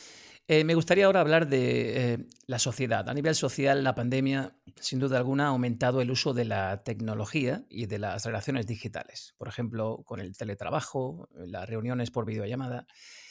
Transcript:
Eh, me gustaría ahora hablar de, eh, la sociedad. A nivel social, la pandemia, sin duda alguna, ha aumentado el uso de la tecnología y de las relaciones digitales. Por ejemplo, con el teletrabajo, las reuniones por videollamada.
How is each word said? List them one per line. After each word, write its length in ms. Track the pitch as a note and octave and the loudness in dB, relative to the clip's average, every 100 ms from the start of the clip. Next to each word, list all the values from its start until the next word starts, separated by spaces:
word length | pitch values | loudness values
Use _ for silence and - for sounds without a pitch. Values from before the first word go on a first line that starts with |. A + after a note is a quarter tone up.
| - - - - - | -20 -20 -20 -12 2
Eh, 140 | D#3 | 4
me 100 | D#3 | 4
gustaría 300 | E3 E3 F#3 | 4 4 6
ahora 160 | G3 F#3+ | 6 6
hablar 260 | D#3 D#3+ D#3 | 6 4 4
de, 680 | C3+ B2 B2 A#2 B2 B2 | 2 4 2 0 0 0
eh, 120 | A#2 - - - | 0 -4 -16 -8
la 120 | A#2+ | -2
sociedad. 480 | C#3 A#2 B2+ A2 A#2 | -2 0 0 0 0
A 60 | |
nivel 220 | C3+ D3+ | -2 0
social, 500 | D#3 C#3 - C#3 C#3 | 2 0 2 2 4
la 100 | C3+ | 2
pandemia, 640 | B2+ A#2+ C3 C3+ C3+ C3 - - - | 0 0 2 2 0 -2 -10 -20 -10
sin 220 | - C3 | -4 -2
duda 200 | C3+ C3 | 2 2
alguna, 260 | B2 C#3 | 2 2
ha 40 | D3 | 2
aumentado 520 | C3 B2 A2+ B2+ C3 | 2 0 2 2 2
el 100 | B2 | 2
uso 220 | B2+ D3+ | 0 0
de 140 | B2 A#2 | 0 0
la 360 | G2+ F#2+ G2+ | 0 -2 -4
tecnología 840 | - G#2+ A2+ G#2+ G#2 D#3 B2+ F3 - | -6 -6 -4 -4 -2 -2 0 -2 -6
y 160 | G#2 | -8
de 140 | G#2+ G#2+ | -6 -4
las 260 | G#2 F#2+ | -4 -4
relaciones 420 | A2+ A2 G#2 C3 G#2+ | -4 -4 -2 -2 -2
digitales. 680 | A2 A2+ - - - - - | -6 -8 -10 -12 -16 -18 -14
Por 120 | A#2 | -12
ejemplo, 540 | - A#2+ A2+ A2 A2+ - | -6 -6 -4 -4 -6 -10
con 140 | A2+ | -10
el 180 | F#2 G2 | -10 -8
teletrabajo, 920 | A2 G2+ E2+ D3+ - C#3 B2+ D#3+ - | -8 -6 -4 -4 -4 -6 -6 -8 -16
las 340 | - F2+ F#2 G2 | -16 -12 -10 -6
reuniones 420 | A2+ A#2 B2 A#2+ | -6 -4 -2 -4
por 140 | - | -4
videollamada. 640 | A2 A2 G#2 B2 C3 B2 - - - - - | -4 -4 -4 -6 -6 -8 -12 -20 -20 -20 -20